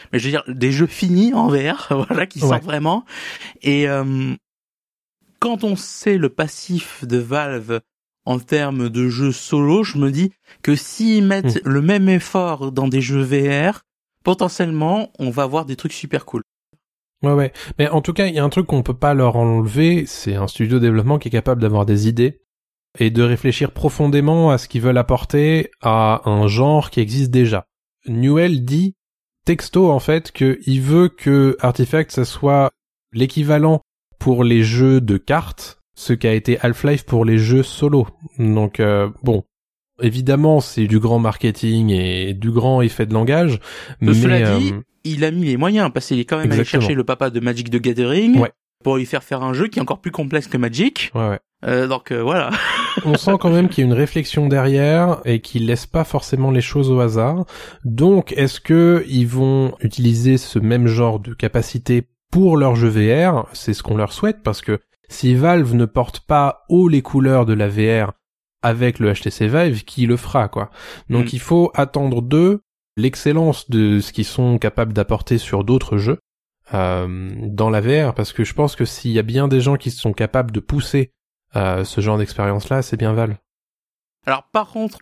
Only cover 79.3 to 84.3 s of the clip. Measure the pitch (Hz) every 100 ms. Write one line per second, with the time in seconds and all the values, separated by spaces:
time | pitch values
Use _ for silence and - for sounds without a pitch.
79.3 | 127 139 131 127 139 123 - 113 101 110
80.3 | 131 120 107 - 143 - 143 127 _ _
81.3 | _ _ 107 95 92 95 - 104 107 104
82.3 | - 101 101 - 135 131 113 110 110 113
83.3 | 104 _ _ _ _ _ _ _ _ -